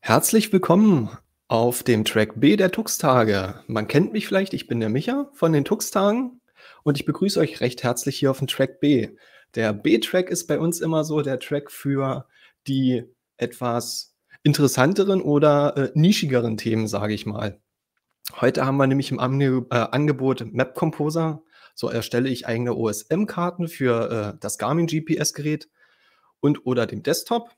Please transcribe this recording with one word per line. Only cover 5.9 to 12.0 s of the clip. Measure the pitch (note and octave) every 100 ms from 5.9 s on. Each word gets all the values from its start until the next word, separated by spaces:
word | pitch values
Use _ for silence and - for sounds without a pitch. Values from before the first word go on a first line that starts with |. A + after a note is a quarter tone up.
| G#3 G3+ A3+ B3+ - _ _ - -
und | - C#3+
ich |
begrüße | - D3+ G3 F#3
euch | D#3 -
recht | B2 -
herzlich | B2 B2+ - C3+
hier | C#3
auf | C3+
dem | C3
Track | - C3+ -
B. | C#3+ C#3 G#2+ - _ _ _ -
Der | A2
B-Track | G#2 D#3 - - F3+ F#3
ist | F3+ -
bei | D3
uns | E3 E3
immer | D#3+ D#3+
so | D3+ D3+
der | C#3+ B2+
Track | - C#3+ C#3+
für | - C#3+ C3+